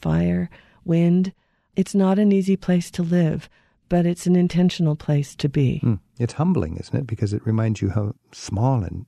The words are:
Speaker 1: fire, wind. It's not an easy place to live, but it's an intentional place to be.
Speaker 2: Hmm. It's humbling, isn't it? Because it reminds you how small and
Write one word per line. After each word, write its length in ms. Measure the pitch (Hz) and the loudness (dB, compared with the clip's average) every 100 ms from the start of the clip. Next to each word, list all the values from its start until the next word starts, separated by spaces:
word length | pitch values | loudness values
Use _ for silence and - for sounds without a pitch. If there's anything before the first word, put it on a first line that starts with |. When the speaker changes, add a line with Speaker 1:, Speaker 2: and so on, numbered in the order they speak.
Speaker 1:
fire, 500 | - 160 175 180 175 - _ _ | -2 0 0 -2 -4 -10 _ _
wind. 480 | - 165 170 180 185 - _ _ _ - | -2 2 4 2 0 -6 _ _ _ -4
It's 180 | 190 | -2
not 240 | 202 190 196 | 2 2 2
an 140 | 208 | 2
easy 240 | 196 190 190 | 2 2 0
place 340 | - 180 - | 0 0 -2
to 100 | - | -4
live, 460 | 165 175 160 156 - _ _ _ - | 0 2 2 -2 -8 _ _ _ -2
but 160 | 175 170 | 0 0
it's 200 | 175 185 | 0 2
an 80 | |
intentional 640 | 180 180 170 180 - 165 151 | 2 2 2 2 2 0 0
place 400 | - 147 143 - | 0 -2 -2 -4
to 120 | 147 | -2
be. 300 | 143 131 143 | 0 0 0
Speaker 2:
Hmm. 160 | 123 104 _ - | -2 -2 _ -6
It's 160 | 117 | -4
humbling, 420 | - 165 160 80 85 | -2 0 0 -2 -6
isn't 180 | - 120 | -6 -4
it? 80 | 127 | -4
Because 260 | 113 104 | -4 -2
it 140 | 104 - | -2 -2
reminds 340 | 110 113 107 | 0 0 0
you 100 | 101 | -2
how 240 | 107 104 - _ | -2 -4 -8 _
small 500 | - - 101 123 131 | -18 -8 -2 0 0
and 240 | 85 85 | -2 -8